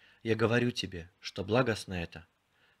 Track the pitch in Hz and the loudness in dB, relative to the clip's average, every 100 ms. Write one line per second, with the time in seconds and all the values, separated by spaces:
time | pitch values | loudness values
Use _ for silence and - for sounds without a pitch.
0 | _ _ 113 110 113 120 120 - 95 90 | _ _ -2 2 4 4 2 -2 -6 -8
1 | 85 _ - - 95 113 123 104 - 92 | -14 _ -14 -8 0 2 2 -2 -4 -6
2 | 85 - - _ _ _ _ _ | -6 -10 -20 _ _ _ _ _